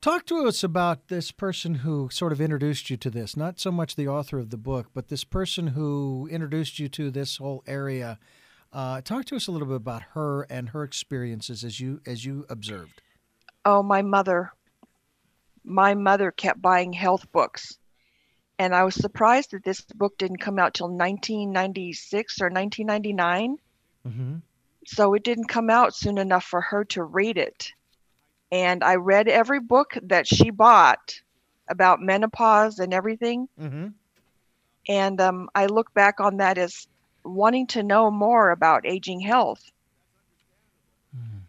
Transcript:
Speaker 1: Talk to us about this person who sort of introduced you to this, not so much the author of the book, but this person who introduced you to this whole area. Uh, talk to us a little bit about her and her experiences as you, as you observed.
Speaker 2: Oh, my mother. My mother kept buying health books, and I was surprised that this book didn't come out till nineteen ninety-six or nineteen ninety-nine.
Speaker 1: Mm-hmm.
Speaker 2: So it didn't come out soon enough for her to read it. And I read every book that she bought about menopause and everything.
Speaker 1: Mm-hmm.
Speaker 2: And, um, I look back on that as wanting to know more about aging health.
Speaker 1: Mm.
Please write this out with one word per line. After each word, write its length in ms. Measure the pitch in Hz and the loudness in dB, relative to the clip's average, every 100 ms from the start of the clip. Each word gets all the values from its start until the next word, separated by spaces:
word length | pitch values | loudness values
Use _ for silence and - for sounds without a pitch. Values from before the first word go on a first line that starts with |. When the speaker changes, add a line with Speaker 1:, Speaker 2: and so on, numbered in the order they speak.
Speaker 1:
Talk 260 | - 349 - | 0 -2 -2
to 180 | 330 269 | -2 0
us 180 | - | 0
about 440 | 190 170 175 165 _ | -4 0 0 -2 _
this 240 | 180 165 | -10 -10
person 440 | - 196 175 165 156 | -8 -8 -6 -6 -4
who 340 | 143 151 131 | -4 -4 -4
sort 200 | - 170 | -4 -4
of 80 | 147 | -2
introduced 520 | 156 147 147 143 - | -2 -2 -2 -4 -6
you 60 | 123 | -8
to 120 | 131 | -6
this, 260 | 113 107 - | -8 -8 -6
not 240 | 160 180 | -8 -6
so 120 | 196 | -4
much 240 | 175 165 - | -4 -4 -4
the 120 | 143 | -4
author 300 | 139 143 139 | -4 -4 -8
of 140 | 113 | -8
the 60 | 117 | -10
book, 340 | 113 131 117 | -6 -6 -6
but 140 | - - | -12 -10
this 160 | 143 | -10
person 440 | - 190 185 - 165 | -6 -4 -4 -4 -4
who 640 | 131 151 143 139 131 151 | -4 -4 -4 -4 -6 -8
introduced 460 | 160 156 156 151 - | -8 -6 -6 -6 -8
you 100 | 143 | -10
to 200 | 139 147 | -6 -8
this 280 | 135 139 - | -6 -8 -8
whole 260 | 135 135 - | -10 -10 -10
area. 540 | 139 139 131 120 110 _ _ _ _ _ | -8 -6 -6 -8 -12 _ _ _ _ _
Uh, 280 | 131 131 131 | -10 -8 -8
talk 240 | 131 226 269 | -8 -8 -6
to 100 | 269 | -8
us 120 | - | -8
a 40 | |
little 160 | 170 143 | -8 -6
bit 80 | 131 | -6
about 260 | 113 117 - | -8 -12 -12
her 300 | 156 151 143 | -8 -4 -6
and 260 | 139 127 123 | -6 -10 -10
her 120 | 151 | -10
experiences 800 | 143 - - 135 123 113 - 117 117 | -10 -10 -10 -8 -8 -10 -12 -12 -12
as 160 | 107 | -10
you, 180 | 127 139 - | -10 -10 -10
as 180 | 120 | -10
you 220 | 127 139 143 | -8 -10 -10
observed. 520 | 113 104 101 80 _ _ _ _ _ _ _ 208 | -12 -12 -12 -16 _ _ _ _ _ _ _ 2
Speaker 2:
Oh, 180 | 202 | 4
my 180 | 202 196 | 4 0
mother. 520 | 202 196 190 175 180 - _ _ _ _ _ _ _ _ _ _ - | 2 2 2 0 -2 -12 _ _ _ _ _ _ _ _ _ _ -4
My 280 | 190 196 | 4 4
mother 380 | 202 202 202 190 | 4 2 2 2
kept 300 | - 196 - | -2 -4 0
buying 320 | 185 180 180 | 2 2 2
health 360 | 175 185 185 - | -2 0 0 0
books, 440 | 170 135 - - - _ _ _ _ _ _ _ _ | 0 0 -4 -16 -20 _ _ _ _ _ _ _ _
and 160 | 185 | 0
I 120 | 180 185 | 4 2
was 100 | 190 | 2
surprised 560 | 208 - 226 247 294 | -4 2 4 4 2
that 140 | 196 185 | -8 -6
this 160 | 185 | -6
book 360 | - 220 202 _ | -8 -4 -4 _
didn't 200 | 185 185 | -6 -6
come 200 | - 196 | -6 0
out 160 | 175 | 0
till 140 | - 175 | 0 -6
nineteen 640 | 180 180 196 - 214 202 | -2 -2 -2 -6 -6 -2
ninety-six 880 | 190 190 190 180 160 - 202 220 - | -2 -2 -4 -8 -10 -6 -6 -6 -2
or 100 | 185 | -2
nineteen 380 | 185 202 208 214 | -2 -4 -6 -4
ninety-nine. 680 | 214 208 202 175 180 233 285 _ _ _ _ 127 | -2 -2 -2 0 0 -2 -6 _ _ _ _ -12
Speaker 1:
Mm-hmm. 280 | 113 127 160 - _ _ _ - | -8 -8 -8 -14 _ _ _ -14
Speaker 2:
So 280 | - 202 208 | 2 2 2
it 100 | 208 | 0
didn't 240 | 233 226 | -4 -2
come 200 | 240 226 | -2 2
out 240 | 226 240 | 4 4
soon 240 | - 208 202 | 2 -4 -2
enough 280 | 190 185 - | 2 0 0
for 160 | 175 | -4
her 240 | 180 208 208 | -2 -4 -4
to 180 | - | -6
read 340 | 165 170 208 202 | -4 -2 -2 0
it. 360 | 143 - - - _ _ _ _ _ _ _ | -4 -4 -16 -16 _ _ _ _ _ _ _
And 320 | 180 180 180 151 | -2 0 2 2
I 100 | 185 | 2
read 320 | 185 196 214 | 4 4 6
every 320 | 226 226 277 | 4 4 0
book 380 | 233 247 285 - | 4 4 4 -4
that 240 | 185 180 151 | 0 0 2
she 220 | - 226 | 4 4
bought 720 | 202 226 220 156 117 - - _ _ _ _ - | 8 8 10 8 6 -2 -18 _ _ _ _ -10
about 320 | 180 185 175 | 2 4 4
menopause 760 | 190 190 220 - 226 214 214 214 | 4 2 0 2 4 6 4 0
and 140 | 185 | -2
everything. 560 | 185 196 226 233 240 254 _ | -2 -2 -4 -4 -4 -6 _
Speaker 1:
Mm-hmm. 280 | 156 139 185 208 _ _ _ _ _ _ _ _ - | -10 -8 -10 -14 _ _ _ _ _ _ _ _ -2
Speaker 2:
And, 320 | 202 196 190 | 0 0 2
um, 300 | 185 185 185 | 2 2 -4
I 120 | - 196 | 0 2
look 280 | 214 226 | 2 0
back 280 | - 202 208 | 4 4 4
on 160 | 202 196 | 0 2
that 200 | 190 185 | 0 2
as 300 | 180 - - _ _ _ | -4 -6 -20 _ _ _
wanting 440 | - 185 208 247 262 | -12 0 2 2 -2
to 160 | 240 | -2
know 260 | 208 202 220 | 2 4 4
more 400 | 208 208 233 202 | 2 2 6 6
about 340 | 170 160 151 | 6 4 4
aging 360 | - 185 185 180 | 2 -4 -6 -8
health. 520 | 196 247 190 - _ _ _ _ _ _ _ _ _ _ _ _ _ _ _ 131 | 0 2 2 -2 _ _ _ _ _ _ _ _ _ _ _ _ _ _ _ -16
Speaker 1:
Mm. 260 | 117 104 | -14 -16